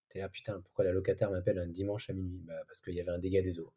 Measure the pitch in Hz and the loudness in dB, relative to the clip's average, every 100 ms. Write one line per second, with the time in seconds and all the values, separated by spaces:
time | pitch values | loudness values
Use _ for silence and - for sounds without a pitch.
0 | _ 95 95 - - 95 - - 95 92 | _ -8 -8 -8 -8 -8 -4 2 4 4
1 | 95 92 104 92 92 95 87 87 101 107 | 2 2 2 2 2 0 0 -2 -2 -2
2 | - 95 92 90 82 80 - - - 87 | -4 -4 -4 -6 -8 -10 -10 -12 -6 -4
3 | 87 87 92 95 92 82 80 | -2 0 4 4 4 0 -6